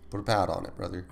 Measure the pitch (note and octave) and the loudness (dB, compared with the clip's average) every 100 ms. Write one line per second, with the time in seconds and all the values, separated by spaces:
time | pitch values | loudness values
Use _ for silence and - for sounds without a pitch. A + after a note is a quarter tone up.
0 | - G2+ G2+ G#2+ F2 F2 F#2 - F2+ F2+ | -8 -4 2 4 4 2 -4 -6 -6 -6
1 | F2+ | -8